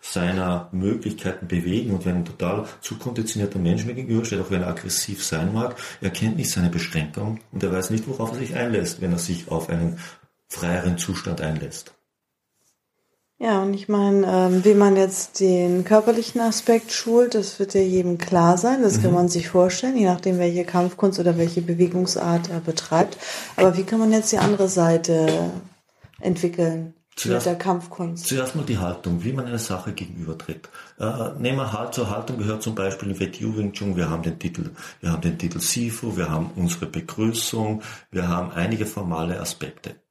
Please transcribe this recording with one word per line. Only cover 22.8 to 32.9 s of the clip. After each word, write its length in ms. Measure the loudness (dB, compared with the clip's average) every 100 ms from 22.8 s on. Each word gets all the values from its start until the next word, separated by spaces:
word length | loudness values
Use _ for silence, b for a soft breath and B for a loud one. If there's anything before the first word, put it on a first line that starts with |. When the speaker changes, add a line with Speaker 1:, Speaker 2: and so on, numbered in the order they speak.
| 0 2 2 -2 B B B B
Speaker 2:
Aber 180 | 4 6
wie 60 |
kann 160 | 0 2
man 120 | 4
jetzt 200 | 4 2
die 60 | 2
andere 320 | 2 4 2
Seite 800 | 4 4 4 4 4 4 2 0 -4 -12 _ _ b b -8
entwickeln 720 | -2 0 0 2 0 0 -8 -14 _ -8
Speaker 1:
Zuerst 300 | 0 0 0
Speaker 2:
mit 80 |
der 60 | -2
Kampfkunst? 680 | 0 -2 -4 -8 -8 -6 -4
Speaker 1:
Zuerst 280 | -2 -2 -4
mal 100 | -2
die 120 | -2
Haltung, 460 | -2 -4 -2 -2 -2
wie 80 |
man 120 | -4 -4
einer 120 | -6
Sache 320 | -4 -6 -6
gegenübertritt. 760 | -8 -10 -10 -10 -10 -10 -12 -14 B B B
Äh, 320 | -6 -4 -6 -4
nehmen 200 | -2 -2
wir 160 | -2
halt, 220 | -4 -6 -4
zur 140 | -4
Haltung 260 | -4 -6 -4
gehört 260 | -4 -4
zum 120 | -4 -2
Beispiel 340 | -4